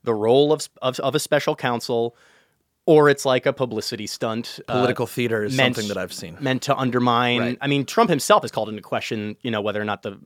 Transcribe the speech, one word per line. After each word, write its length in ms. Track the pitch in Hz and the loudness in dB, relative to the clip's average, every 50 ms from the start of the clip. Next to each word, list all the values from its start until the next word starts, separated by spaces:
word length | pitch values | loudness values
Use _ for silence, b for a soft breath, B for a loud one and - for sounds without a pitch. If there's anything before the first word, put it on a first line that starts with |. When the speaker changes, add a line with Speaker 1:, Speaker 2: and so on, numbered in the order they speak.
| b | b
Speaker 1:
the 100 | 120 113 | -2 -2
role 400 | 107 104 113 123 139 147 147 151 | 0 2 4 6 6 6 4 2
of, 160 | 151 - - _ - - | 0 -2 -8 _ -4 -4
of, 160 | 127 127 - | -4 -2 -2
of 160 | 139 135 127 | -2 0 0
a 40 | 151 | -2
special 360 | - - 151 147 - - 156 | 0 0 0 0 2 0 -2
counsel, 600 | - - 127 120 117 - - 123 117 117 117 - b b b b b b b b b b _ _ _ - | -2 -2 -2 -2 -2 -2 -2 -2 0 0 -2 -4 b b b b b b b b b b _ _ _ 2
or 240 | - 160 151 147 147 | 6 8 8 8 8
it's 160 | 139 - - | 6 4 2
like 200 | 139 127 131 - | 0 0 2 2
a 60 | 143 | 0
publicity 560 | 131 - 131 123 113 107 - - 123 104 107 101 | 0 0 -2 -4 -4 -4 -6 -6 -8 -8 -8 -10
stunt, 520 | - - 131 113 110 117 117 - - - - - | -8 -6 -6 -4 -4 -4 -6 -8 -12 -14 -6 -2
uh, 40 | 113 | 0
Speaker 2:
Political 340 | 107 120 131 120 - 123 - | 0 2 0 0 -2 -4 -4
theater 360 | - - 120 117 113 110 104 | -2 -2 -2 0 0 -2 -2
is 140 | 101 131 135 | -2 0 2
Speaker 1:
meant, 180 | 131 127 123 | 2 2 0
Speaker 2:
something 140 | 117 107 104 | -2 -4 -4
that 80 | 101 95 | -4 -6
I've 160 | 92 90 - | -6 -8 -8
seen. 240 | - - 82 82 92 | -12 -12 -14 -12 -6
Speaker 1:
meant 220 | 135 131 131 123 - | -4 -4 -4 -2 0
to 140 | - 139 - | -2 -2 0
undermine. 640 | 131 127 117 123 120 123 117 117 123 123 120 123 | 0 0 0 2 2 2 2 2 2 2 0 0
Speaker 2:
Right. 180 | 120 120 123 - | 0 -2 -4 -4
Speaker 1:
I 80 | 139 143 | -2 -2
mean, 180 | 143 143 131 | 0 0 -2
Trump 240 | - - 220 233 233 | -2 2 2 2 2
himself 340 | 247 131 - - 208 - - | 2 0 2 4 4 4 2
has 80 | 107 | 0
called 180 | - 120 107 107 | -4 -4 -6 -6
into 120 | 107 104 | -6 -10
question, 540 | - - 131 110 - - 123 110 104 107 104 - | -8 -6 -6 -6 -4 -4 -6 -6 -6 -6 -8 -8
you 100 | - 127 | -6 -4
know, 80 | 113 107 | -2 -2
whether 200 | 101 107 101 104 | -2 -2 -2 -2
or 40 | 104 | -2
not 180 | 104 104 98 - | -4 -4 -6 -6
the 140 | 107 98 - - | -10 -12 -12 -16